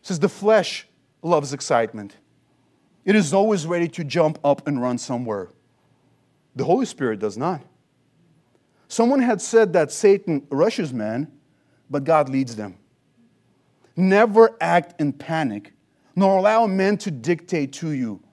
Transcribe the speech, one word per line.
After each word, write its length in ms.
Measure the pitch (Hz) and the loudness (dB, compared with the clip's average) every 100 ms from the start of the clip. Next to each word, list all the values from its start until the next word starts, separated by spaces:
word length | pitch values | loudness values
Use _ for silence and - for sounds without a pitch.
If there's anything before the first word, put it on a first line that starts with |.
It 60 | - | -8
says, 140 | 180 | -2
"The 80 | 170 | -2
flesh 580 | - 202 220 175 - - _ _ _ | -2 2 2 0 -8 -14 _ _ _
loves 320 | 160 170 143 | -2 -2 -2
excitement. 640 | 139 - 127 113 110 101 _ _ _ _ _ _ _ _ _ | -10 -2 0 0 -6 -14 _ _ _ _ _ _ _ _ _
It 100 | - | 0
is 200 | 214 160 | 0 2
always 320 | 196 214 202 156 | 0 0 0 -2
ready 220 | 175 170 | -4 -4
to 160 | - | -6
jump 340 | 151 165 156 151 | -6 0 0 0
up 240 | 143 139 - | -2 0 -2
and 140 | 139 | -4
run 160 | 123 123 | -4 -4
somewhere. 520 | - 120 120 104 87 _ _ _ _ _ _ _ _ _ _ - | -6 -8 -6 -8 -8 _ _ _ _ _ _ _ _ _ _ -8
The 80 | |
Holy 220 | 104 254 262 | 0 0 0
Spirit 320 | - 127 110 | -4 -6 -4
does 180 | 104 101 | -6 -4
not." 260 | 156 170 - _ _ _ _ _ _ _ _ _ _ _ _ | -6 -6 -12 _ _ _ _ _ _ _ _ _ _ _ _
Someone 340 | - 233 277 | 0 2 2
had 220 | 247 214 | 2 0
said 320 | - 226 214 | 2 2 4
that 180 | 170 151 | 2 0
Satan 540 | - 208 196 196 151 - | 2 4 4 2 -4 -4
rushes 440 | 139 190 - 160 | 0 0 0 -6
men, 360 | 127 107 117 156 _ _ _ _ _ _ | -4 -4 -4 -8 _ _ _ _ _ _
but 140 | 143 | -8
God 260 | 135 156 139 | 0 2 2
leads 260 | 135 131 110 | -2 -4 -8
them. 220 | 104 90 _ _ _ _ _ _ _ _ _ _ _ - | -12 -14 _ _ _ _ _ _ _ _ _ _ _ -2
Never 600 | 190 196 226 208 226 226 | 2 4 4 6 6 4
act 380 | 170 170 165 - | 0 2 0 -4
in 120 | 147 | -4
panic, 600 | 139 - 160 143 104 - _ _ _ _ | -4 -6 -4 -4 -6 -14 _ _ _ _
nor 240 | - 196 190 | 0 2 4
allow 280 | 196 220 226 | 4 2 2
men 300 | 190 196 208 | 2 0 0
to 120 | - | -4
dictate 640 | 143 127 170 - 170 135 | -8 -4 -4 -2 -4 -4
to 160 | - 165 | -6 -6
you. 300 | 143 120 98 _ | -4 -6 -8 _